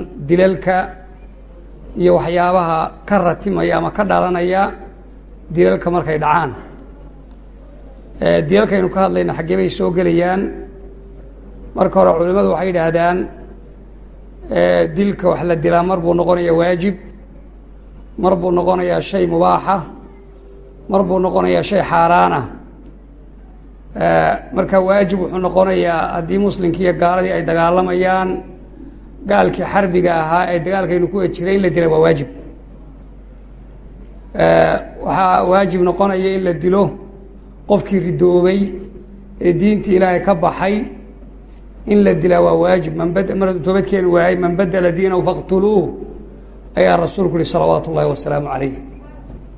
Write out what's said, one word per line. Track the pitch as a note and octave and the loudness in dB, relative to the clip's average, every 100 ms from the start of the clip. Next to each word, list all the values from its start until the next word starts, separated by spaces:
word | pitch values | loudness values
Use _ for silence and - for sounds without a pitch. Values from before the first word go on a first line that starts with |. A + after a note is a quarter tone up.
| F3+ - C#3 | -4 -8 -2
dilalka | F3 F#3+ F#3+ F#3 F#3 - - - - - - - - - - - - | 2 4 2 -2 -2 -2 -8 -20 -20 -20 -20 -20 -20 -20 -20 -14 0
iyo | F3 | 4
waxyaabaha | F3 E3+ F3 F3+ F#3 E3+ D#3+ D#3+ - | 4 2 0 2 2 2 0 -2 -6
ka | - G3+ | -2 2
ratimaya | F3 D#3+ G3+ F3 E3+ E3 | 2 0 -2 -2 0 0
ama | E3 | -2
ka | - | -2
dhalanaya | F#3+ F3+ F3+ F3 F3+ F#3 G3+ - - - - - - - - | 0 2 2 0 0 0 0 -4 -16 -20 -20 -20 -20 -20 -8
dilalka | E3 F#3 F#3+ F3 | 2 2 2 0
markay | F3 D3+ D3+ | -2 -2 -2
dhacaan. | D3+ E3 D3 A2+ - - - - - - - - - - - - - - - - | 2 0 0 -6 -16 -20 -20 -20 -20 -20 -20 -20 -20 -20 -20 -20 -20 -20 -20 -4
Ee, | - E3+ | 0 0
dilalkaynu | D3+ G3 G#3+ G3 F#3 | 2 2 2 0 -2
ka | F#3+ | 0
hadlayna | F#3+ F3+ E3+ | 0 0 -2
xaggee | D#3 D#3+ F#3 | -4 -4 -2
bay | F3+ | -2
soo | - F#3 | -2 -2
gelayaan? | F3 F3+ E3+ F3 F#3+ - - - - - - - - - - - - - | 0 0 2 0 -2 -4 -8 -14 -16 -20 -20 -20 -20 -20 -20 -20 -20 -12
Marka | - F#3 F#3+ | -2 0 4
hore, | F#3 | 4
culimmadu | E3 F3 F#3+ G3 | 4 2 2 2
waxay | E3 F#3 | 0 0
yidhaahdaan, | F3 E3 E3 E3+ F3+ - - - - - - - - - - - - - | 0 0 2 2 0 -4 -10 -18 -20 -20 -20 -20 -20 -20 -20 -20 -18 -6
ee, | F3 F3 F3 E3 | 0 2 2 0
dilka | D#3 G3+ F#3 F3+ | 0 -2 0 -2
wax | D3 | -2
la | F3 E3 | -2 0
dilaa | E3 E3+ | 2 0
mar | F3+ F#3+ | 0 -2
buu | E3+ | 0
noqonayaa | F3 E3+ F3 E3+ | 0 2 0 2
waajib, | E3 E3+ F3+ F#3+ F#3+ - - - - - - - - - - - - | 2 2 0 -2 -4 -10 -20 -20 -20 -20 -20 -20 -20 -20 -20 -18 -4
mar | F#3 F#3 | 0 0
buu | F3+ | 0
noqonayaa | F3 F3 F#3 F3+ E3+ | 0 2 0 0 -2
shay | - G3 F3 | -2 0 0
mubaaxa, | E3 F3+ F3 - F#3+ C#3 - - - - - - - - - - | 2 2 2 2 -2 -2 -14 -20 -20 -20 -20 -20 -20 -20 -20 -4
mar | G3 | 0
buu | F3+ F#3 | 0 0
noqonayaa | F#3 F#3 F3+ F3 | 0 0 2 0
shay | D3+ G3+ | 0 -2
xaaraan | - E3+ E3+ F3 F3+ | 0 2 4 4 2
ah. | D#3+ A2 - - - - - - - - - - - - - - | 0 -6 -12 -20 -20 -20 -20 -20 -20 -20 -20 -20 -20 -20 -20 -16
Ee, | - E3+ E3 D#3+ - - | -2 2 4 2 0 -4
marka | F#3+ F3+ F#3+ | -4 0 2
waajib | F#3 G3+ F#3+ G3 | 2 2 2 0
wuxuu | E3+ F3+ | -2 -2
noqonayaa | F3+ E3+ F#3+ F#3 F3 E3 - | -2 2 2 2 0 0 -2
haddii | F3 E3 F#3+ | -4 -2 0
muslimkii | G3+ F#3+ F3 D#3+ | 0 0 -2 0
iyo | F#3 | 0
gaaladii | D#3+ F3 F3+ F#3 | 2 2 2 0
ay | E3+ | -2
dagaalamayaan, | E3 E3 E3+ F3+ F#3 F3+ F#3 F#3+ F#3 F#3 - - - - - - - - - | 0 2 2 2 2 0 2 0 0 -4 -8 -18 -20 -20 -20 -20 -20 -14 -2
gaalkii | G3+ F3+ - | 2 2 0
xarbiga | E3 G3+ G3 F3+ F3 E3 | -2 0 2 2 2 0
ahaa | D#3+ F3 F3+ | 0 0 0
ee | F3 | -2
dagaalkaynu | E3 G3 F3+ F3+ F3 | -2 -2 0 0 0
ku | G3 F3 | 0 -2
jiray | - F3+ G3 | -2 -2 2
in | |
la | F#3 | 2
dila | E3 E3 | 2 2
waa | D#3 | 4
waajib. | E3 D#3 C#3 - - - - - - - - - - - - - - - - - - - - | 4 2 -2 -10 -18 -20 -20 -20 -20 -20 -20 -20 -20 -20 -20 -20 -20 -20 -20 -20 -20 -20 -14
Ee, | - E2 E2 E3 D#3+ - - | 0 4 4 4 2 -4 -12
waxaa | - F3 F#3 F#3 | -4 0 2 2
waajib | F#3 F#3+ G3 F3+ | 4 2 2 2
noqonaya | F3+ F3 G3 F#3 F#3+ | 0 2 0 0 0
in | F#3+ | 0
la | F#3 | -2
dilo | D#3+ F3 F#3+ F3+ - - - - - - - - | 0 2 2 2 -2 -16 -20 -20 -20 -20 -14 0
qofkii | G#3 - G3 | 0 2 -2
ridoobay | E3+ D3 F3+ F3 F3+ G3 G3 - - - - - - - | 0 2 4 4 4 2 -2 -4 -12 -18 -20 -20 -20 -4
ee | F3 | 0
diintii | E3 G3+ G#3 - F3+ | 2 2 2 2 2
Ilaahay | F#3 F3+ | 4 2
ka | - | 2
baxay, | F3+ F3 - F#3 G#3 - - - - - - - - - - | 2 0 0 -2 -2 -4 -12 -20 -20 -20 -20 -20 -20 -20 -14
in | - G#3 | 0 4
la | G3 | 4
dilaa | F3 F3+ F3 | 4 4 4
waa | F3 | 4
waajib. | E3 F3 F#3 D#3+ D#3+ | 4 4 2 0 -4
Man | E3+ | -2
bad-, | F3+ G3 | -2 -2
mar | F#3+ F#3+ | 0 0
toobad | F3+ D#3 F#3+ F#3+ | 0 0 0 0
keeni | G3 F3+ | 0 2
waayay, | F3 E3+ F3+ | 2 2 2
"Man | F3 F3 | 0 0
badala | G3 F#3 F3+ | 0 2 0
diinahu | E3+ F#3+ F#3 | 2 0 0
faqtuluuh," | F3+ F#3 - F#3+ G3+ G#3 C#3+ - - - - - - - - | 0 -2 -2 0 2 2 0 -6 -12 -16 -18 -20 -20 -20 -8
ayaa | - F#3 F3 | 0 2 4
rasuulku | E3 - F3+ E3 | 0 0 -2 0
yidhi, | D#3+ | -2
salawaatullaahi | E3+ D#3 D#3+ D3+ D#3 D3+ | 0 2 0 -2 -2 -2
wasalaamu | C#3+ D3+ D3 D3 | -2 -4 -4 -4
calayh. | C3 C3+ C3+ - - - - - - - | -6 -6 -8 -14 -18 -20 -20 -18 -18 -18